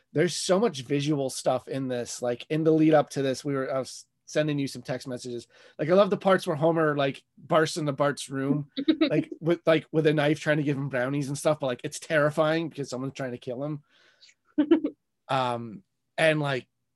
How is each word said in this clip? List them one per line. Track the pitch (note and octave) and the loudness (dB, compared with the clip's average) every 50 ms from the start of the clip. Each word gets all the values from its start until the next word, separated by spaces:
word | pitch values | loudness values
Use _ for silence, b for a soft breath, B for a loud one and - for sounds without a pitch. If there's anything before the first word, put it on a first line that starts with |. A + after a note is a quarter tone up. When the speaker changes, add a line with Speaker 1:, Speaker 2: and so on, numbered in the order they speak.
| b _ | b _
Speaker 1:
There's | - C#3+ E3+ E3+ - | 0 0 0 0 0
so | - - - F3+ F#3+ | -2 0 2 2 4
much | A#3+ A#3 D3+ C3 | 2 0 0 -4
visual | A#2+ A2+ C#3 C#3+ C#3+ D3+ D#3 C#3 C3+ C3 | -4 -2 -2 0 0 0 0 0 -2 -4
stuff | - - - - C3 B2 - | -6 -4 -2 -2 -2 -2 -2
in | - C3+ C3+ C3+ B2+ | -6 -6 -6 -4 -4
this. | B2 A#2+ A#2 - - - | -4 -4 -6 -6 -8 -6
Like, | B2 B2 B2 A#2+ - - | -4 -4 -4 -4 -4 -4
in | D#3 D#3 | -2 0
the | D#3+ D#3+ | 2 4
lead | D#3+ D#3 D#3 D#3 D#3 | 4 6 6 6 6
up | D3 C#3 - | 4 4 0
to | - C#3+ | -2 -2
this, | C3+ C3+ B2+ - - | -2 -2 -2 -4 -4
we | D3 C#3 | -4 -4
were, | C3+ C3 C#3 C3+ | -4 -4 -4 -4
I | C3+ | -4
was | B2 - - - - _ _ _ _ - | -6 -6 -12 -18 -20 _ _ _ _ -4
sending | - D#3 D3+ D3+ D3 C#3+ | -2 0 0 0 -2 -2
you | C#3 | -4
some | B2+ - B2 | -4 -8 -10
text | - - C3+ B2+ - | -8 -8 -8 -8 -8
messages. | C3+ B2 B2 - B2+ A#2+ A#2 - b b b b b b - | -10 -12 -10 -10 -10 -10 -10 -12 b b b b b b -6
Like, | D#3 D3 | 0 4
I | |
love | F3+ G3 G#3 F#3+ | 6 6 6 4
the | G3+ | 2
parts | - - G3 F#3 F#3 - F#3 | 0 2 2 2 2 2 -2
where | D#3 | -2
Homer, | C3+ D#3+ E3 E3 E3 D#3+ D3+ C#3+ | 2 2 2 4 4 2 2 2
like, | C#3+ C#3 C#3 B2 - - _ _ - | 0 0 -2 -2 -6 -14 _ _ -20
bursts | C#3+ - E3+ D#3+ D#3+ D3+ - | -4 2 2 4 4 2 0
into | - D3+ D3 | -2 -2 -2
Bart's | C3 - C#3+ C#3+ C#3 - - - | 0 0 0 0 0 -2 -8 -8
room, | C#3 C3+ C3+ C#3 D3 D3+ C#3+ - _ C#4 C#4+ | -6 -4 -2 -2 -2 -2 -4 -6 _ -2 -2
Speaker 2:
<laughs> | - D#4+ - - - | 0 0 2 0 0
Speaker 1:
like, | D3+ E3 - - - - | 2 0 -2 -2 -8 -4
with, | D#3 D#3+ F3 E3 - | -2 -2 -2 2 2
like, | D#3+ D#3+ D3+ - _ | 2 2 2 0 _
with | - D#3+ D3+ D#3 | 0 2 4 4
a | |
knife | D#3 D3+ C#3+ D3+ D#3 - | 4 4 2 2 0 0
trying | - D#3+ D3+ | 0 0 0
to | D#3 C#3 | 2 0
give | D3 C#3 | 0 -2
him | C3+ C#3+ C#3 | -2 -4 -2
brownies | C3+ B2 B2 C3+ C#3+ D3 C#3 C3 | -2 -2 -2 -2 -2 -2 -4 -4
and | C#3+ - | -6 0
stuff, | - D#3+ D3+ - | 0 0 2 2
but, | C#3+ C3 | 0 -4
like, | B2 - - | -4 -4 -6
it's | D3 - - | -10 -10 -10
terrifying | - - E3 D3+ C#3+ D3+ D3 E3 D#3 D#3 D#3+ E3 E3 C#3+ | -4 0 2 2 2 2 2 2 2 2 2 0 -2 -4
because | - D3 C3+ - | -6 -8 -8 -8
someone's | B2+ B2 C3 C3+ - | -8 -8 -8 -8 -8
trying | - C3+ B2+ | -8 -8 -8
to | B2 A#2+ | -8 -8
kill | - B2+ A#2+ B2+ | -8 -8 -6 -6
him. | C#3+ D3+ D#3 D3 b b b b b b b b b b b _ _ _ _ D4+ | -6 -6 -6 -8 b b b b b b b b b b b _ _ _ _ 0
Speaker 2:
<laughs> | D4 D4 E4+ D#4+ C#4+ - - _ _ _ _ _ _ - | 2 4 2 2 2 -2 -8 _ _ _ _ _ _ -2
Speaker 1:
Um, | C#3 C3+ B2+ B2 A#2+ A#2 A#2 A2+ G2 - - _ _ _ _ _ _ | -2 0 0 -2 -2 -4 -8 -10 -14 -16 -20 _ _ _ _ _ _
and, | - D#3+ D#3+ D#3 D3+ | 2 2 4 4 2
like, | C#3+ C#3 C3+ B2 - _ _ _ _ _ _ | 0 -2 -4 -4 -6 _ _ _ _ _ _